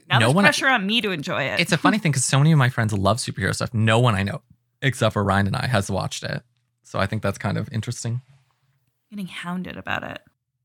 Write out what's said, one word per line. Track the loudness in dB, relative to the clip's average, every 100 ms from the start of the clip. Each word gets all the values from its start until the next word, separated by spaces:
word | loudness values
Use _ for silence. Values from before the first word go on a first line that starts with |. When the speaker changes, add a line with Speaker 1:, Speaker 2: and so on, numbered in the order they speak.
| 0
Speaker 1:
Now | 4
Speaker 2:
no | 6
Speaker 1:
there's |
Speaker 2:
one | 6
Speaker 1:
pressure | 4 4 2
on | 2 2
me | 0
to | 0
enjoy | -4 -4 -4
it." | -2 -2
Speaker 2:
It's | 0
a | 0
funny | 0 0
thing | 0
'cause | 0
so | 2 4
many | 6
of | 6
my | 4
friends | 2 0
love | 2 2 0
superhero | -2 -4 -2
stuff. | -2 -4
No | 0 4 4
one | 4 2
I |
know, | -2 -6 _ _ _ -4
except | -4 0 0
for | 0
Ryan | 2 2 0
and | -2
I, | 0
has | 0 0
watched | -4 -4 -8
it. | -8 -10 _ _ _ _
So | -10 -4
I | -2
think | -2
that's | -4 -4
kind | -4 -4
of | -4
interesting. | -6 -6 -8 -6 -6 -10 _ _ _ _ _ _ _ _
Speaker 1:
Getting | -14 -12
hounded | -10 -8 -6 -8 -10
about | -6 -6
it. | -6 -12 _ _ _ _